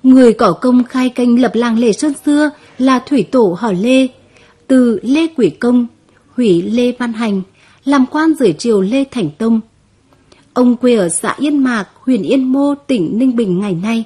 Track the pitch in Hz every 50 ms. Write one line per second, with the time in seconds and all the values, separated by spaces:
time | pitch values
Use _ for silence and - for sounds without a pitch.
0 | - 262 254 262 254 233 214 - 240 202 165 - - 254 247 247 247 - - 262
1 | 254 254 247 - 247 240 233 240 254 226 - 220 233 240 226 220 240 233 196 -
2 | - 302 277 - - 294 294 294 302 294 285 - - - _ - 254 269 262 240
3 | 240 - 285 262 185 - - 262 233 190 170 175 226 226 190 175 196 247 262 262
4 | 262 254 - _ _ _ _ _ _ _ _ _ _ _ 269 262 247 240 226 190
5 | - 220 269 311 330 320 320 - 233 170 147 - - 240 247 247 240 233 _ _
6 | _ _ _ _ _ _ _ - 247 220 175 170 180 202 214 240 247 247 240 -
7 | 247 233 226 214 233 220 202 190 180 _ _ _ _ _ _ _ _ 269 285 277
8 | 262 254 - 302 311 320 311 - 269 202 151 - - 233 226 202 190 190 233 277
9 | 277 269 - 254 196 147 151 _ 220 226 226 220 214 _ _ _ _ _ _ _
10 | _ _ _ _ _ _ _ _ _ _ _ - 262 247 240 226 - 247 240 220
11 | 185 170 165 - - 220 - - 262 302 294 285 262 254 247 220 185 - _ _
12 | _ - 262 226 175 143 226 277 262 254 254 277 285 285 285 285 - _ 269 226
13 | 170 - - 214 262 262 240 233 233 190 180 180 208 208 185 165 180 220 226 226
14 | 226